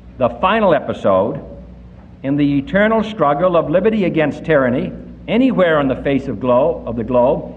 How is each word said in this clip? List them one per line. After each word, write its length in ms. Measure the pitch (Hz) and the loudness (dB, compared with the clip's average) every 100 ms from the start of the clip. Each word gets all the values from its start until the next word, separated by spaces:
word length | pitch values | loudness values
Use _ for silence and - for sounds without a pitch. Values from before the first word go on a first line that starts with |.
| - - | -20 -4
the 100 | 147 - | -4 0
final 340 | 185 226 202 | 0 2 4
episode 680 | 147 - 107 110 95 107 165 - - - - - - - - | 2 0 -2 2 2 2 -4 -12 -18 -20 -20 -20 -20 -20 -10
in 140 | 135 143 | -4 0
the 220 | 143 143 | 2 0
eternal 440 | 139 190 214 220 | 0 0 2 2
struggle 540 | 202 - 143 147 185 170 | -2 0 0 2 2 2
of 120 | 143 | 2
liberty 360 | 175 214 220 | 0 2 0
against 400 | 175 156 151 - | 0 0 -2 -2
tyranny 480 | - 151 127 127 185 - - - - | 0 2 2 0 -4 -8 -16 -16 -4
anywhere 500 | 208 262 180 175 156 | 0 2 2 2 2
on 100 | 135 | 0
the 140 | 127 | -2
face 260 | 143 139 131 | -2 -2 -2
of 120 | 107 | -4
glo-, 420 | 123 120 127 120 127 | 0 2 2 -2 -6
of 100 | 120 | -6
the 80 | |
globe, 500 | 107 123 123 175 - | 0 2 2 0 -4